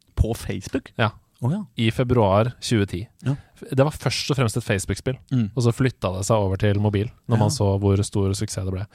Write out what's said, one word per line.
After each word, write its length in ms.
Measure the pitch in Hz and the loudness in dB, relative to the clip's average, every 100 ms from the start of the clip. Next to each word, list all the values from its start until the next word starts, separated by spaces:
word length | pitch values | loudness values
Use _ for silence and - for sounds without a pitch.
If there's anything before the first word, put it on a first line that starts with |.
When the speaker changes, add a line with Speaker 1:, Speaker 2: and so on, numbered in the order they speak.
| _ - | _ -2
Speaker 1:
På 180 | 110 113 | -2 -2
Facebook? 560 | - - - 269 - - | -6 -8 -6 -8 -8 -2
Speaker 2:
Ja. 140 | 107 - _ _ | -2 -2 _ _
Speaker 1:
Å, 100 | 123 | -4
ja. 120 | 196 190 - | -4 -6 -2
Speaker 2:
I 140 | 113 | 0
februar 600 | - 123 123 101 98 120 - | 0 2 4 4 4 2 -4
tjue 240 | - 113 98 | 0 0 0
ti. 200 | 87 110 _ 123 | -4 -10 _ -6
Speaker 1:
Ja. 100 | 143 - _ | -6 -8 _
Speaker 2:
Det 220 | - 131 | -4 2
var 80 | 143 | 2
først 380 | - 135 - - | 0 -4 -4 -2
og 60 | 131 | 0
fremst 200 | 117 117 | 0 -2
et 60 | |
Facebook-spill, 540 | - 101 - 98 - 127 - | -2 -2 -2 -4 -4 -8 -4
Speaker 1:
Mm. 200 | 127 107 - | -2 0 2
Speaker 2:
og 80 | |
så 80 | 120 | 0
flytta 440 | - 131 - 95 95 | 2 -2 0 -4 -4
det 80 | 98 | 0
seg 100 | 110 | 2
over 200 | 98 95 | 2 2
til 180 | 107 101 | 2 2
mobil, 300 | 104 101 110 - - | 2 0 -2 -8 -2
når 80 | 110 | 2
Speaker 1:
Ja. 0 | |
Speaker 2:
man 120 | 104 | 2
så 300 | - 101 98 | 2 0 2
hvor 180 | 101 98 | 2 2
stor 260 | 98 104 98 | 0 0 0
suksess 320 | 101 107 - 95 | -2 -4 -6 -6
det 60 | |
ble. 120 | 92 104 | -6 -8